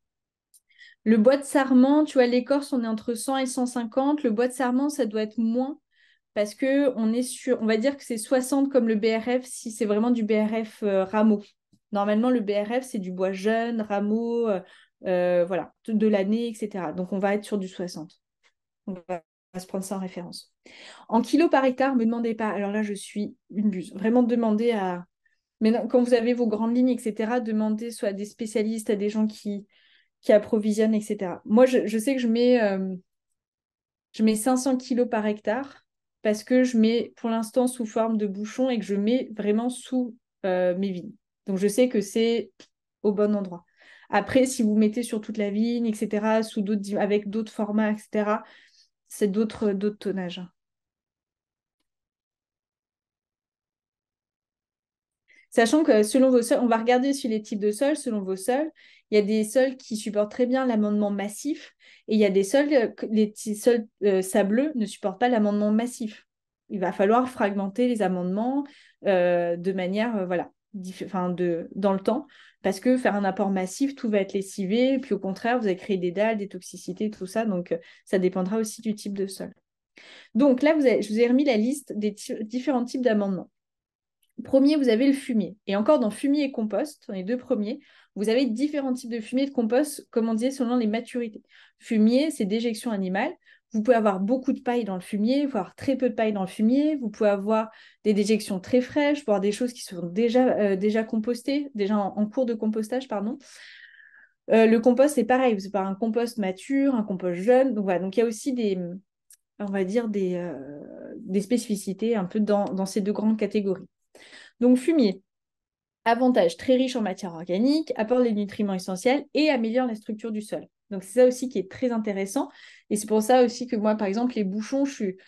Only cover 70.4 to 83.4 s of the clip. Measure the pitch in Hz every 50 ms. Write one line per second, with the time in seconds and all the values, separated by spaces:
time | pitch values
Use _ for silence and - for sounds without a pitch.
70.4 | - - _ _ _ _ - 202 180 185 185 - - - - 185 180 180 180 170
71.4 | 180 175 170 165 175 - - 196 190 202 196 190 190 - 220 302 - - - -
72.4 | - - _ _ - 196 202 - - 247 254 254 254 214 190 208 196 190 185 214
73.4 | 208 196 196 185 185 185 - - 277 277 277 - - 226 208 202 190 196 - 196
74.4 | 190 - - - 196 180 208 233 254 262 269 254 262 - 208 196 - 190 190 -
75.4 | - 233 240 247 226 196 180 185 - - 202 180 175 180 170 196 208 226 226 208
76.4 | 202 202 - 180 - - - 180 - - 180 - 214 214 214 - 190 185 - 220
77.4 | 226 220 190 180 175 - - 170 - - - _ _ - - 190 180 180 180 190
78.4 | 185 185 214 226 220 220 - - - 220 208 214 - 208 196 196 190 196 190 -
79.4 | 180 175 - _ _ _ _ _ _ _ _ - - - - - - _ - 220
80.4 | 277 285 247 254 285 294 330 311 277 247 214 - 208 214 214 220 240 240 247 262
81.4 | 302 285 233 214 214 247 285 294 - - 202 208 208 214 202 - - - 247 -
82.4 | 220 214 - 254 247 302 269 247 247 247 - 269 247 240 220 208 202 196 190 170